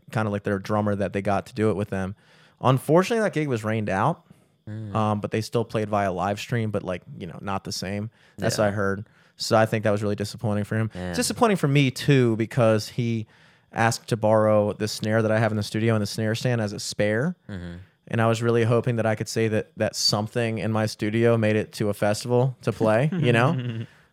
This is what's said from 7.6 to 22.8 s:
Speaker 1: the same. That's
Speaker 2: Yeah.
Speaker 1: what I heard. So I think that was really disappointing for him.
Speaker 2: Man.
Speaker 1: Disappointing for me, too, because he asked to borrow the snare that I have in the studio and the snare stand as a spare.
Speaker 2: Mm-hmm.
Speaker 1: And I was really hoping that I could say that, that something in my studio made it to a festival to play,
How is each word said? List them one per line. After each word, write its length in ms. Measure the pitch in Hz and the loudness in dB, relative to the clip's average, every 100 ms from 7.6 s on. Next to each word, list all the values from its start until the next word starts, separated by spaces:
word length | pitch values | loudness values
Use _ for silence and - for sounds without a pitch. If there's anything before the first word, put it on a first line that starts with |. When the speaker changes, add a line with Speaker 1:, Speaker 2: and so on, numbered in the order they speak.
| - | -6
Speaker 1:
the 60 | |
same. 380 | - 90 101 107 _ _ - | -8 -6 -6 -8 _ _ -4
That's 200 | 113 - | -2 2
Speaker 2:
Yeah. 80 | 104 | 0
Speaker 1:
what 20 | |
I 60 | 104 | 2
heard. 320 | 98 98 - _ _ - | -2 -2 -8 _ _ -10
So 220 | - 113 | 2 4
I 80 | 110 | 4
think 180 | 113 | 2
that 80 | 110 | 0
was 100 | 104 | 0
really 120 | 104 101 | -2 -4
disappointing 480 | 101 - 113 104 | -6 -6 -4 -2
for 140 | 101 113 | -2 -2
him. 120 | 113 | -4
Speaker 2:
Man. 220 | - 90 87 | -4 -6 -4
Speaker 1:
Disappointing 420 | 247 220 233 190 | -4 2 2 2
for 100 | 143 | 2
me, 240 | 143 131 | 4 2
too, 440 | - - 139 120 110 | 0 4 4 4 2
because 520 | 110 - 113 107 - | -2 2 4 4 0
he 360 | - 117 113 107 _ _ _ _ | -4 -2 -2 -6 _ _ _ _
asked 340 | - 113 - - | 0 0 0 -4
to 80 | 107 | 0
borrow 540 | 107 110 107 107 104 | 4 4 6 4 2
the 140 | - 107 | -2 -6
snare 340 | - 107 110 | -4 0 0
that 100 | 110 | 2
I 80 | 110 | 2
have 120 | 113 | 2
in 60 | 110 | 0
the 60 | |
studio 320 | 104 110 113 110 | -4 0 0 0
and 60 | |
the 40 | 101 | -2
snare 280 | - 110 113 | -4 -2 -2
stand 260 | 127 120 | -2 -2
as 100 | 104 | -2
a 80 | 104 | -6
spare. 560 | - - 104 110 165 180 - | -10 -2 0 2 0 -4 -12
Speaker 2:
Mm-hmm. 280 | 95 87 87 - _ - | -12 -10 -14 -18 _ -6
Speaker 1:
And 120 | 117 | 0
I 60 | 113 | 2
was 140 | 113 | 2
really 200 | 117 117 110 | 2 2 4
hoping 320 | 120 127 117 | 2 2 0
that 80 | 110 | 0
I 100 | 110 | -2
could 120 | 110 | -4
say 180 | 113 110 | -2 0
that, 240 | 107 - - | 0 -4 -4
that 180 | 107 - | -4 0
something 640 | - 107 107 123 117 110 | -2 0 -2 -2 -2 -2
in 120 | 104 | -2
my 140 | 110 107 | 0 -2
studio 500 | - 107 113 117 117 | -2 -2 2 4 4
made 180 | 107 107 | 4 2
it 160 | - | 0
to 160 | - 104 | -2 -2
a 40 | |
festival 600 | - 104 107 120 123 131 - | 0 0 0 0 2 2 0
to 100 | - | -6
play, 360 | - | 0